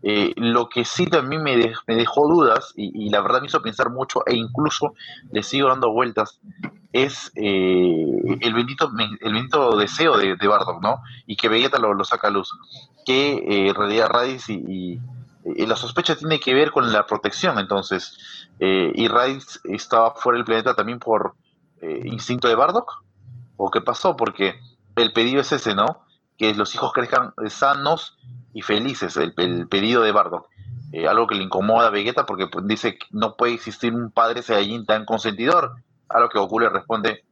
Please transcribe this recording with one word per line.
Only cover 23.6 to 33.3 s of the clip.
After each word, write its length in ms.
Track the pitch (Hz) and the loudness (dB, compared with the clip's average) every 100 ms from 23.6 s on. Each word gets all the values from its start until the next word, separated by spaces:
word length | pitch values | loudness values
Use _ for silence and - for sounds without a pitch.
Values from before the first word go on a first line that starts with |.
| 98 | -2
qué 100 | 147 | 0
pasó? 360 | - 120 190 - | -2 0 0 0
Porque 440 | 110 - 98 - - _ _ - | -2 0 -2 -2 -18 _ _ 0
el 160 | 113 | 0
pedido 280 | 117 117 139 | 2 2 2
es 120 | 131 | 0
ese, 220 | 139 117 101 | -2 0 0
¿no? 260 | 113 165 _ _ _ _ | 0 -2 _ _ _ _
Que 180 | 110 | 0
los 200 | 104 101 | 0 -2
hijos 180 | - 131 | -2 -2
crezcan, 400 | - 120 135 123 - | -2 0 0 0 -6
eh, 60 | 107 | -10
sanos 680 | - 139 139 143 147 - _ - - - | 0 0 2 0 -2 -4 _ -20 -20 -16
y 80 | 110 | -14
felices, 560 | - 107 123 123 90 76 | -2 0 0 -4 -6 -2
el, 160 | 82 - | -4 -2
el 280 | 87 87 - | -2 -2 -2
pedido 360 | 98 107 120 | -2 2 2
de 100 | 110 | 4
Bardock. 340 | 104 90 90 - _ 98 - - | 2 0 -4 -12 _ -16 -16 -12
Eh, 160 | 80 80 | -4 0
algo 180 | 107 113 | 2 0
que 80 | |
le 100 | 101 | -2
incomoda 420 | 95 92 101 113 117 | -2 -2 2 4 4
a 40 | |
Vegeta 360 | 104 104 127 135 | 2 -2 -2 -4
porque, 220 | 95 92 | -4 -4
pues, 180 | 87 98 | -4 -4
dice 320 | 107 117 - | -2 -2 -6
que 80 | - | -12
no 240 | 104 107 | -4 -4